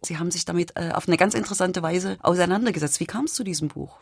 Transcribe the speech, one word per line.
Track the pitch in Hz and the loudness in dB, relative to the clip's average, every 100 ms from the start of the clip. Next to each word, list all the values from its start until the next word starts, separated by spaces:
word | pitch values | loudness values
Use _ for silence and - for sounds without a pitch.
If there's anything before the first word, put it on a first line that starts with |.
Sie | - 160 | -8 -4
haben | 170 | -2
sich | 175 | -2
damit, | - 175 165 - | -2 0 0 -4
äh, | 170 | -2
auf | - - | -2 2
eine | 339 | 4
ganz | 214 | 4
interessante | 226 208 202 185 180 | 2 -2 0 0 0
Weise | 160 180 196 190 | 0 0 -2 0
auseinandergesetzt. | - 180 175 202 240 160 147 - | 2 4 4 2 2 0 -2 -2
Wie | 175 | -4
kam | 226 | -4
es | 302 | -4
zu | - | -2
diesem | 190 151 151 | -4 -2 -4
Buch? | - - - | -4 -12 -14